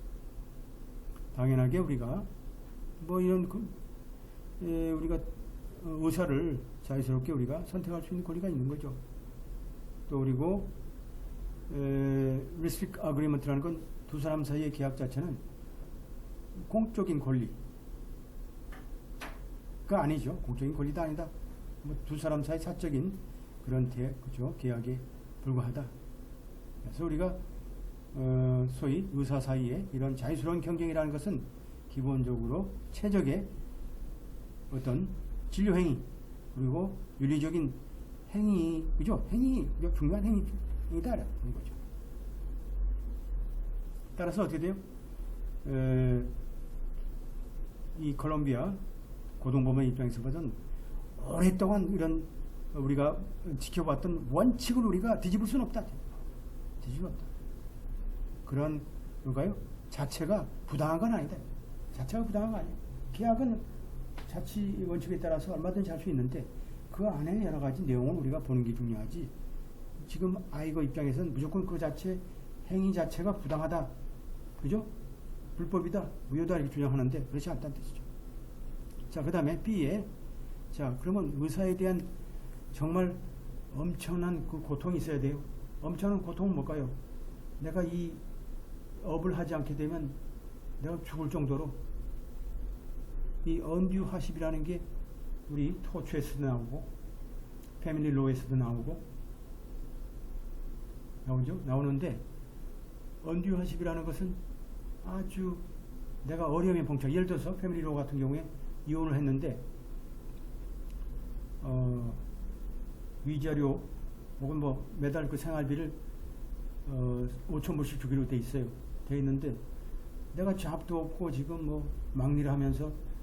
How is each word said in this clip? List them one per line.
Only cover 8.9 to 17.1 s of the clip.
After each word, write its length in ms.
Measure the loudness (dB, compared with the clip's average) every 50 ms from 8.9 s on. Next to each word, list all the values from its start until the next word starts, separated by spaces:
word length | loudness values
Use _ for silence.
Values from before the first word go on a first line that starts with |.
| -6 -6 -8 -8 -10 -10 -10 -10 -10 -10 -8 -8 -6 -6 -6 -8 -8 -8 -8 -8 -8 -8 -4 0
또 120 | 2 4
그리고, 480 | 4 4 4 4 4 4 2 2 0 -2 -6 -6 -8 -8 -8 -8 -10 -10 -8 -8 -8 -6 -6 -6 -6 -6 -6 -6 -6 -4
에, 680 | -2 0 2 4 4 4 4 4 4 4 4 4 4 2 0 -4 -4 -2
리스트릭트 400 | 0 0 0 0 -2 -4 -2 -2
어그리먼트라는 640 | 0 2 4 4 4 4 4 4 4 2 2 2
건 380 | 2 0 -2 -4 -4 -6 -8 -8 -8 -6
두 80 | -4 -2
사람 240 | 0 2 2 2
사이의 300 | 2 2 2 2 2 0
계약 240 | 0 0 0 0 0
자체는 420 | 0 -2 -2 0 0 0 0 -2 -4 -6 -8 -10 -10 -10 -10 -8 -8 -8 -8 -8 -10 -8 -8 -8 -8 -8 -8 -8 -8 -8 -8 -8 -8 -4 0
공적인 520 | 2 2 2 2 2 0 2 2